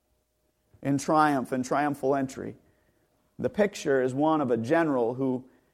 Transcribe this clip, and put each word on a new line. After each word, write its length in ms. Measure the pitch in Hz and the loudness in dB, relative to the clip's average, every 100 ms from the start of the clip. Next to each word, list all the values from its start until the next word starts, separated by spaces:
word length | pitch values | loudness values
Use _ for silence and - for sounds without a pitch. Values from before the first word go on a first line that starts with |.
| _ _ _ _ _ _ _ _ | _ _ _ _ _ _ _ _
in 140 | 139 139 | -4 -2
triumph, 540 | - 156 151 139 117 | 2 4 4 2 -2
in 120 | 127 | -4
triumphal 520 | 127 143 147 143 135 139 | -2 -2 -2 -2 0 0
entry. 420 | 131 - 107 - _ _ _ _ _ _ _ - | -2 -6 -12 -12 _ _ _ _ _ _ _ -6
The 100 | 123 | -2
picture 540 | - 208 - 156 135 | 0 -2 -2 0 0
is 100 | 127 | 0
one 260 | 131 156 160 | 0 2 2
of 120 | 131 | 0
a 60 | 117 | 0
general 580 | 117 165 165 131 117 127 | 0 0 2 0 0 -2
who, 280 | 135 127 - _ _ | -2 -2 -6 _ _